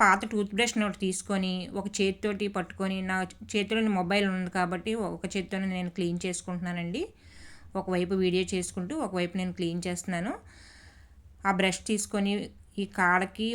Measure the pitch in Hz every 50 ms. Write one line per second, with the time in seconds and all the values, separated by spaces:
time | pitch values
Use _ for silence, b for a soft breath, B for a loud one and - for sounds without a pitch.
0 | 220 196 190 202 220 214 226 208 202 202 196 202 240 233 - 220 208 202 175 -
1 | 196 185 185 - - - 196 190 190 185 185 185 175 - 180 196 190 202 - -
2 | 196 196 190 - - 208 202 190 208 196 202 190 175 - - - 196 190 190 190
3 | 190 185 190 185 185 180 - - 214 - - 208 196 202 220 226 220 214 202 185
4 | 180 175 202 208 208 190 185 185 180 180 - 185 180 170 185 170 - 220 220 233
5 | 202 170 170 165 - 185 - 196 180 - 196 190 190 190 185 180 180 175 - 196
6 | 175 170 175 170 - 185 175 - - 185 180 175 180 175 175 175 170 170 180 285
7 | 381 - - B B B B B B B B B B B B 190 190 185 180 175
8 | 180 175 196 190 185 180 175 185 185 180 196 185 175 - - 196 180 185 294 320
9 | 262 180 185 180 175 175 180 190 185 185 175 - 170 170 170 175 170 185 175 170
10 | - 190 180 170 175 240 370 453 - B B B B B B B B B B B
11 | B B B B B - - - - 196 196 185 190 190 180 - - - 220 208
12 | - - - 202 196 202 202 202 - - - - - - - 196 196 196 - 202
13 | 185 175 180 185 196 190 - - 220 226 233